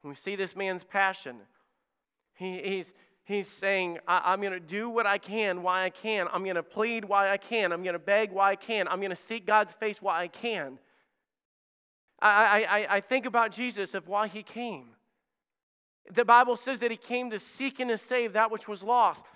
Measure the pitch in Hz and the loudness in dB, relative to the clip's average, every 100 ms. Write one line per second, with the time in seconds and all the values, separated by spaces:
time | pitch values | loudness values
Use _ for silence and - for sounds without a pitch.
0 | 147 139 - 196 190 185 190 185 - 202 | -14 -12 -8 -4 -6 -4 -4 -4 -4 0
1 | 196 190 139 120 98 _ _ _ _ _ | 0 0 -12 -16 -20 _ _ _ _ _
2 | _ _ _ _ 185 185 190 190 175 _ | _ _ _ _ -8 -6 -4 -6 -6 _
3 | _ _ - 202 190 - 196 196 180 170 | _ _ -4 -2 -2 -2 0 2 0 -4
4 | - 180 - 190 202 185 160 196 233 226 | 0 2 2 0 0 -4 -6 -6 -2 0
5 | 208 196 - 214 208 180 180 185 185 185 | 2 0 -2 -2 -2 0 0 0 -2 -4
6 | 220 214 175 180 190 175 165 - 220 226 | -4 -2 0 -2 -2 -4 -4 -2 -2 -2
7 | 208 196 196 196 - 233 190 170 185 175 | 0 2 4 0 -2 0 0 0 -4 -4
8 | 170 202 220 190 196 196 - 220 175 185 | 2 2 2 2 2 2 -2 -2 0 -2
9 | 196 180 - 226 190 214 202 - 214 208 | -2 -6 -6 -8 2 2 2 -2 -6 -4
10 | 196 170 175 - 240 208 139 131 _ _ | -2 -2 -4 -6 -6 -6 -8 -12 _ _
11 | _ _ _ _ _ _ _ _ _ _ | _ _ _ _ _ _ _ _ _ _
12 | _ _ 214 208 220 208 202 202 208 196 | _ _ 4 6 6 6 4 0 2 -2
13 | 196 262 254 233 226 185 247 208 190 196 | 0 -2 0 0 0 -2 -8 -6 -6 -8
14 | 165 202 214 196 - 220 240 165 120 _ | -4 -2 -2 -6 -14 -10 -8 -10 -14 _
15 | _ _ _ _ _ _ _ _ _ _ | _ _ _ _ _ _ _ _ _ _
16 | - 190 226 240 254 240 - 254 233 233 | -4 0 6 8 6 0 -4 -2 -2 -4
17 | - 247 247 214 - - 269 - 254 220 | -6 -6 -4 -8 -10 -6 -6 -4 -4 -4
18 | - 254 233 202 220 214 214 202 196 247 | -2 -2 0 2 0 0 -8 -10 0 4
19 | 208 151 - | 4 2 -14